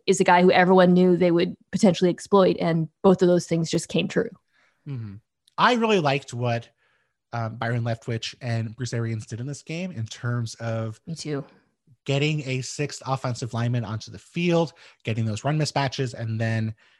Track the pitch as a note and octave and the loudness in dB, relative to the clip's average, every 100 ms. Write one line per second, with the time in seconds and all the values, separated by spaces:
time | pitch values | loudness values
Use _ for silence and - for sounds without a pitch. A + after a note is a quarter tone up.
0 | - F#3+ F#3 F3+ F3+ F#3 F3+ F#3+ F3+ F3+ | 0 2 6 6 6 6 6 6 8 6
1 | F3+ F3 F3+ E3+ F3+ - _ - G3+ E3+ | 6 4 4 2 0 -4 _ 2 2 4
2 | F3+ - - G3+ F3+ F3 E3+ E3 D#3+ _ | 0 0 2 4 4 2 0 0 -2 _
3 | G3 F#3 F3+ F3 - E3 E3 E3 - D#3+ | 2 4 6 4 2 -2 -2 -4 -2 -4
4 | F#3+ - - - _ _ _ _ D3+ C3 | -2 -4 -4 -10 _ _ _ _ -12 -10
5 | G#2+ G2 _ _ _ - G3+ B3 A3+ G#3 | -10 -14 _ _ _ 0 2 2 2 2
6 | D3 C#3 - A#2+ A#2+ A#2 - _ _ _ | 2 -2 -4 -6 -2 -4 -6 _ _ _
7 | _ _ _ A#2+ A2+ A2+ A#2 A#2+ A#2 A2+ | _ _ _ -8 -8 -6 -4 -2 -2 -6
8 | - A2+ - - B2 A#2 A2+ A2+ B2 A#2 | -6 -8 -8 -10 -6 -4 -6 -8 -8 -6
9 | A2+ A2+ - A2+ C3 C#3+ - D#3+ F#3 A#2 | -4 -6 -8 -10 -10 -12 -12 -10 -10 -10
10 | A2 - A#2+ A#2+ A2+ - A#2 A2+ A2+ A2 | -10 -8 -6 -4 -6 -8 -6 -6 -6 -10
11 | - D#3+ D3 C#3+ - _ _ _ _ _ | -14 -12 -8 -8 -10 _ _ _ _ _
12 | - C#3 D3+ D3+ C3 C3 B2 - C3 - | -4 0 0 -2 -4 -6 -6 -6 -8 -8
13 | B2+ C3+ C3 A#2 A#2 A2+ A#2+ A#2+ A2 A2 | -6 -6 -4 -6 -6 -4 -2 -2 -4 -8
14 | - G#2+ - - F3 E3+ E3 - - _ | -10 -18 -10 -2 2 2 0 -6 -20 _
15 | - A2+ A2 G#2+ C#3 D#3 D3 C#3+ C#3 - | -6 -2 -2 -2 -2 -2 -2 -2 -2 -4
16 | B2+ A#2 A2+ A2 A2+ A2+ A2 A2 _ | -6 -6 -6 -4 -2 -2 -4 -8 _